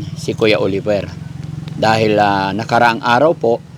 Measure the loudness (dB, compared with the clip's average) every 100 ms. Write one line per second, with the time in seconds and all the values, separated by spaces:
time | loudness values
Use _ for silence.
0 | -6 -10 -8 0 2 2 0 -4 -2 -2
1 | -4 -12 -14 -14 -14 -12 -12 -2 2 2
2 | 2 4 2 2 -2 -4 0 2 4 2
3 | 2 4 4 2 0 -2 -4